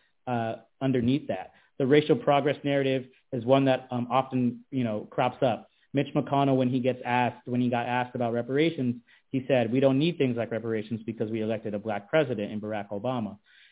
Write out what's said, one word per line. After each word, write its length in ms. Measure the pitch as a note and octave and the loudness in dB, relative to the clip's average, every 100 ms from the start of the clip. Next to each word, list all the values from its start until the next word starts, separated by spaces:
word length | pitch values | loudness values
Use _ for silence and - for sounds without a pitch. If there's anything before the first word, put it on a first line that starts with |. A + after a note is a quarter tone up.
| _ _ B2+ | _ _ -6
uh, 300 | A#2+ A2+ - - - | -4 -4 -6 -14 -4
underneath 460 | C3+ B2+ A#2 C#3+ - | 0 2 2 0 -2
that. 240 | F#2 - _ _ - | -8 -10 _ _ -4
The 80 | C3 | 4
racial 300 | D3 D3+ B2+ | 4 6 2
progress 420 | - C#3+ C#3+ C#3 | 4 2 2 -2
narrative 420 | C#3+ C#3 C3+ C3 B2+ _ _ | 0 0 2 0 -4 _ _
is 140 | B2+ A#2 | -4 4
one 200 | C3+ C3+ | 4 6
that, 220 | B2+ - | 2 -2
um, 160 | B2 B2 | -6 0
often, 520 | B2+ C3+ C3 A#2+ A#2+ - | 0 0 0 0 -2 -6
you 120 | C3+ | -4
know, 240 | A#2 G#2+ - | -2 -4 -4
crops 320 | - B2 - | -2 -2 2
up. 260 | C3 G#2 - _ _ | 0 0 -6 _ _
Mitch 140 | C#3 C#3+ D3+ | -2 -2 -2
McConnell, 400 | - C#3 C#3 C3 | 0 2 4 2
when 140 | B2 | 2
he 100 | C3 | 0
gets 200 | B2 B2 B2 | 0 -2 -2
asked, 320 | B2 A#2+ A#2+ B2+ | 0 0 -2 -4
when 160 | B2 | -2
he 80 | B2 | 0
got 160 | A#2+ A#2+ | 0 -2
asked 300 | B2 B2 B2 | -2 -2 -4
about 180 | A#2 | -2
reparations, 600 | A#2+ A#2+ C#3 E3 E3 B2 A#2+ - _ _ | -2 -2 0 0 0 -2 -4 -10 _ _
he 140 | C3 - | -4 2
said, 240 | B2+ A2+ | 2 2
"We 80 | C3 | 4
don't 200 | C3+ C3+ | 4 4
need 180 | E3 D#3+ | 2 2
things 200 | C3 A#2 | 0 0
like 140 | A2+ | -4
reparations 500 | A2+ A2+ A2 G#2+ A2+ A2+ | -4 -4 -4 -4 -6 -6
because 240 | A2 A2 | -6 -4
we 120 | A2 | -2
elected 340 | G#2+ G#2+ A2 G2+ | -2 -4 -4 -6
a 40 | |
Black 300 | A2 G2+ - | -4 -6 0
president 420 | D#3+ B2+ G#2 G2+ | 0 2 -2 -4
in 80 | G#2+ | -6
Barack 300 | G#2+ G#2+ G2+ | -6 -6 -6
Obama." 480 | G2+ B2+ B2+ G2+ G#2 _ - - | -6 -4 -4 -6 -10 _ -20 -20